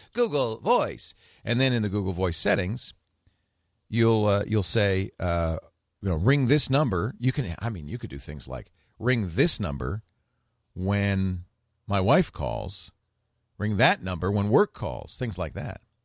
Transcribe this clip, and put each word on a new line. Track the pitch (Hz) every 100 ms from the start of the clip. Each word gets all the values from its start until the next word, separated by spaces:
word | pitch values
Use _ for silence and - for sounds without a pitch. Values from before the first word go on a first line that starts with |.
| -
Google | - 240 147 123 110
Voice." | 190 240 120 62 - - _ _
And | - 120
then | 135
in | 123
the | 104
Google | 101 95
Voice | 87 92 87
settings, | 202 196 92 123 - - _ _ _ _ _ _ _ _ -
you'll, | 113 113 110 104
uh, | 101 101
you'll | 110
say, | 95 117 101 95 98 -
uh, | 87 85 82 80 - _ _ _
you | 95
know, | 80
"Ring | 98 143 123
this | 147 -
number." | 135 151 92 104 -
You | 123
can, | 135 104 -
I | 117
mean, | 101 73
you | 113
could | -
do | 69
things | - 76 64
like, | 64 - _ _ -
"Ring | 117 127 95
this | 82 165 -
number | 92 69 62 101 - _ _ _ _ _ _ -
when | 92 101 101 98 95 90 90 _ _ _ -
my | 101
wife | 92 156 165
calls," | - 67 55 50 - - _ _ _ _ _ _ -
"Ring | 104 101
that | 131 196
number | 92 87 90
when | 101 101
work | 127 202
calls," | - 92 58 - -
things | 123 98
like | 82
that. | - 143 - _ _